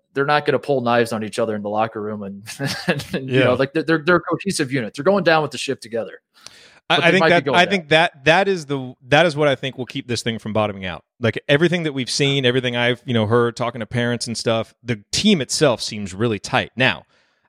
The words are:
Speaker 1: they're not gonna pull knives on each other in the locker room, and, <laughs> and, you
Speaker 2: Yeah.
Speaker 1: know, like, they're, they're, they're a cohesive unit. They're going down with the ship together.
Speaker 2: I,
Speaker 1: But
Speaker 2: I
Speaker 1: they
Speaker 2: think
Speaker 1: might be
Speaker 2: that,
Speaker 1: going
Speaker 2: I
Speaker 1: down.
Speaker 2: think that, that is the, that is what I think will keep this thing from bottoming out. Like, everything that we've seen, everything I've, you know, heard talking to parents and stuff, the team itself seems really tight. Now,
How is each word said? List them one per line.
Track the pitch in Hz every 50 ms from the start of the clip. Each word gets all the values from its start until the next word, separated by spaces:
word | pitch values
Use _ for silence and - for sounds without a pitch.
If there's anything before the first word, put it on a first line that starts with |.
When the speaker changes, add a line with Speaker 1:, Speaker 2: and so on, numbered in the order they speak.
| _ _ _
Speaker 1:
they're | 135 139
not | 143 147 147 147
gonna | 151 135 123
pull | - - 143 131
knives | 120 120 120 120 120 113
on | 117 107 110
each | 104 - -
other | 117 110 107 104
in |
the | 101 104
locker | 104 107 110 110 - 110
room, | 104 104 110 107 101
and, | 98 101 101 107 - - -
<laughs> | 139 139 - - - -
and, | 160 143 - - - 156 131 131
you | 127 131
Speaker 2:
Yeah. | 127
Speaker 1:
know, | 123 127
like, | 123 135 135 -
they're, | 160 147
they're, | 151 165 160
they're | 143 165 180
a | 170
cohesive | 170 - 165 - - 196 180 - 156 123
unit. | 131 135 113 101 -
They're | - 139
going | 190 202 202 165
down | 170 160 156
with | 151 139
the | 127 120
ship | - - 127 -
together. | - 110 113 113 104 92 80 - _ _ _ _ _ - - - - - _ _ _ -
Speaker 2:
I, | 165
Speaker 1:
But | - 170
Speaker 2:
I | 170
Speaker 1:
they |
Speaker 2:
think | 175 190
Speaker 1:
might | 165 160
be | 165
Speaker 2:
that, | 170 123
Speaker 1:
going | 139 135 175
Speaker 2:
I | 180
Speaker 1:
down. | 180
Speaker 2:
think | 202 190 160 143
that, | 156 156 170 170 - 139 131
that | 151 160 180 196 196
is | 196 175 151 135
the, | 143 135 131 123 127 - 135 123
that | 143 147 170
is | 175 139
what | 147 151 147
I | 135
think | - - 135 120 -
will | 120
keep | - - 139 - 123
this | 120 - -
thing | 120 113 107
from | - 110 101
bottoming | 110 107 104 98 98 95
out. | 92 82 73 - _ _ _
Like, | 120 113 - - - -
everything | 143 143 175 165 175 175 165
that | 156
we've | 135 135 123 -
seen, | - - 147 139 139 139 127
everything | 123 123 131 123 127 120 120
I've, | 120 120 123 - _
you | 139 120
know, | 113 107 104
heard | 117 120 120 117 113 -
talking | 123 117 117 120
to | 110
parents | - - 120 120 120 120 117 -
and | 123 113 -
stuff, | - 123 113 113 110 - _ _
the | _ 117 120 101 101 _
team | - - - 214 208 160
itself | 123 - - - 156 139 113 -
seems | - - 113 104 104 87 90
really | 95 113 120 110 95
tight. | - - - 123 92 - - 117
Now, | 131 123 87 - - _ _ _ _ _ _ _ _